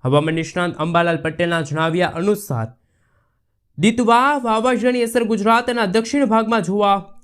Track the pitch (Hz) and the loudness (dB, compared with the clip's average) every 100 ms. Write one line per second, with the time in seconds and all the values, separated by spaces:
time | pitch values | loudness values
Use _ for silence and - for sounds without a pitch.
0 | 131 151 156 160 160 180 175 165 160 170 | 2 2 2 -4 -4 -4 -4 -2 0 0
1 | 170 165 160 160 170 170 143 147 160 170 | 0 -2 -4 -4 -2 -2 -2 -2 0 0
2 | 175 165 196 202 - 120 113 - _ _ | -2 0 -2 -2 -4 -6 -6 -10 _ _
3 | _ _ _ _ _ _ _ - 190 233 | _ _ _ _ _ _ _ 0 0 2
4 | 226 233 269 294 233 220 247 240 247 247 | 2 4 4 0 0 0 0 0 0 0
5 | 233 240 220 220 208 226 247 240 208 214 | 0 -2 0 0 2 2 2 -2 0 0
6 | 226 285 262 220 220 226 175 202 202 196 | 0 0 2 2 2 0 0 0 2 2
7 | 196 - | -2 -20